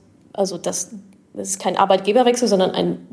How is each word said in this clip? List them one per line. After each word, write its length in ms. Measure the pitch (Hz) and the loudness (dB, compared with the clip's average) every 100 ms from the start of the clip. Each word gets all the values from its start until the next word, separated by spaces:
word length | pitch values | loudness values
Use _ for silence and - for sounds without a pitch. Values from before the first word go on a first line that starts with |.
| _ _ _ | _ _ _
also 240 | - 190 175 | -4 -4 -2
das, 360 | 180 185 - 202 - _ _ | -8 -8 -10 -14 -20 _ _
das 160 | 202 196 | -12 -8
ist 100 | - | -6
kein 160 | 190 180 | -4 0
Arbeitgeberwechsel, 720 | 196 190 196 220 247 240 226 | 2 2 2 4 4 2 2
sondern 220 | 196 185 | 2 2
ein, 360 | 180 175 175 - | 0 -2 -4 -10